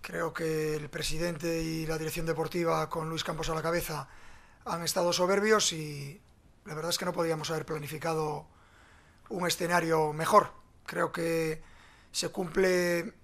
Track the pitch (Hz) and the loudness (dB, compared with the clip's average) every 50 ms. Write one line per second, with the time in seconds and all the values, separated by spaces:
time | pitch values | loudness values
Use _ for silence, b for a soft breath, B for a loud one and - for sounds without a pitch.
0 | - - 175 170 170 160 160 - 165 160 160 156 156 151 151 151 147 139 - 170 | -12 -8 -4 -4 -4 -2 -2 -2 -2 0 0 0 0 0 -2 -2 -4 -6 -6 -4
1 | 147 - - 156 170 175 170 147 170 170 165 165 160 160 160 160 160 151 151 160 | -2 -2 0 0 0 0 -2 -2 -2 -2 -2 -2 -2 -2 -2 -4 -2 -2 -2 -2
2 | 160 156 - 170 170 160 160 156 160 151 - 175 170 165 165 160 156 156 - 170 | -2 -4 -4 -2 0 0 0 0 -2 -2 0 0 2 2 2 2 0 -2 -2 -4
3 | 156 160 165 156 - - 165 156 160 160 160 160 143 165 170 175 165 - 160 147 | -4 -4 -4 -4 -4 -4 -4 -2 -2 -2 -2 0 0 0 0 0 -2 -2 -6 -6
4 | 135 B B B B B B B B B B B B 240 196 170 170 160 - 196 | -8 B B B B B B B B B B B B -6 -4 -4 -2 0 0 2
5 | 175 175 170 175 180 180 196 202 202 220 220 214 208 - 175 160 156 151 147 143 | 2 4 4 4 4 4 4 4 6 6 6 6 4 2 -2 -4 -6 -8 -8 -10
6 | 139 139 156 208 - - - _ _ - - - _ 202 156 151 160 170 170 - | -10 -12 -12 -16 -20 -20 -20 _ _ -20 -20 -20 _ -10 -10 -6 -2 -2 -2 -2
7 | 190 180 170 185 165 165 160 156 151 147 165 156 - - 160 156 151 139 160 147 | -2 -2 0 0 0 0 0 -2 -2 -4 -4 -4 -4 -4 -6 -6 -6 -8 -8 -6
8 | 165 165 160 160 156 151 147 147 151 B B B B B B B B B B B | -4 -2 -2 0 -2 -2 -4 -6 -10 B B B B B B B B B B B
9 | B B B B B - - 180 180 170 160 - 180 165 175 175 165 165 160 160 | B B B B B -8 -4 -2 0 0 0 0 0 2 2 2 4 4 4 4
10 | 156 151 151 156 165 - 214 208 202 - - - - - - - - - - 170 | 2 2 0 -2 0 8 8 8 8 6 -6 -16 -20 -20 -20 -18 -12 -8 -2 0
11 | 170 165 - 175 165 165 165 165 160 160 156 160 B B B B B B B B | 0 0 0 -2 -2 0 0 0 0 -2 -4 -6 B B B B B B B B
12 | B B B - - 165 - - 185 170 - 196 190 185 180 180 175 175 175 170 | B B B -4 -4 -4 -4 -4 -6 -2 2 4 4 6 6 4 4 2 2 0
13 | 170 220 - - | -2 -6 -10 -14